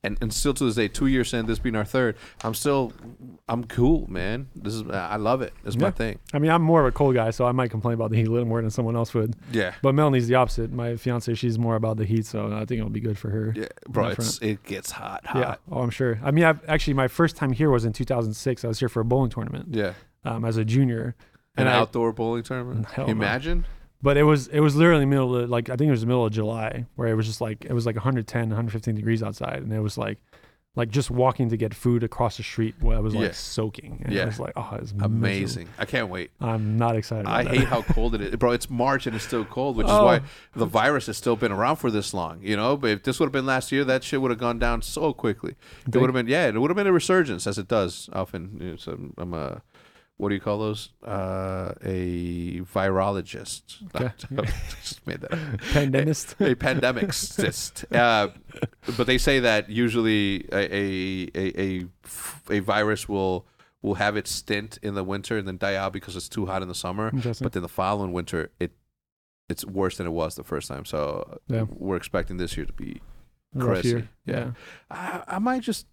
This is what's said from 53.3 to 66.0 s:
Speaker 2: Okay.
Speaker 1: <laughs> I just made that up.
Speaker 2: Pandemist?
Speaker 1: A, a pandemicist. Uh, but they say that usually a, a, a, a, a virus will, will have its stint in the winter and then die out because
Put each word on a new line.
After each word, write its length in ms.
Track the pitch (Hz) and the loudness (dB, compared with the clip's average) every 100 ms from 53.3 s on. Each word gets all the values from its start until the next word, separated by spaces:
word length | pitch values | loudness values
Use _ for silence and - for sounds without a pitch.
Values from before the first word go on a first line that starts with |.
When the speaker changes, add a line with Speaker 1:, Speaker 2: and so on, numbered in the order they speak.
| - - - - - 196 - | -12 -12 -14 -14 -20 -10 -6
Speaker 2:
Okay. 160 | 127 - | -6 -6
Speaker 1:
<laughs> 160 | - 135 | -8 -4
I 80 | 120 - - - | -2 -4 -6 -10
just 240 | - - - | -14 -12 -10
made 140 | - | -10
that 120 | - | -6
up. 60 | 165 151 104 - | -6 -6 -6 0
Speaker 2:
Pandemist? 640 | 147 139 135 147 156 - - | 2 4 2 2 -2 -6 0
Speaker 1:
A, 120 | 185 | 2
a 40 | 123 | 2
pandemicist. 1300 | 131 147 123 123 202 - - - 110 - - - - 120 | 2 2 2 2 -2 -2 -4 -2 -2 -2 -10 -10 0 4
Uh, 340 | 120 110 101 - - - - _ - 120 | 6 6 2 -4 -20 -8 -8 _ -6 0
but 100 | 123 | 2
they 100 | 127 | 4
say 220 | - 135 | 4 4
that 300 | 120 107 104 | 4 2 0
usually 760 | 110 120 117 110 107 101 98 - | 0 2 4 4 4 2 -2 -4
a, 240 | 98 98 98 | -2 0 0
a, 540 | 101 95 92 92 90 - | -2 -2 -4 -4 -6 -4
a, 260 | 95 - | -4 -2
a, 240 | 98 92 90 _ - - - - - 104 | -2 -2 -8 _ -18 -12 -12 -14 -4 -2
a 20 | |
virus 480 | 98 104 107 104 - | 0 0 0 -2 -2
will, 380 | 101 95 90 - _ _ _ | -2 0 -2 -6 _ _ _
will 140 | - 98 | -4 0
have 200 | 104 104 | 0 0
its 160 | - | -4
stint 460 | - - 104 110 - | -10 -4 -4 -4 -8
in 120 | 107 | -6
the 100 | 101 | -4
winter 340 | 92 98 - 110 | -4 -6 -4 -4
and 100 | 98 | -4
then 100 | 92 | -4
die 180 | 98 98 | -2 -2
out 180 | 95 | -4
because 220 | 98 | -6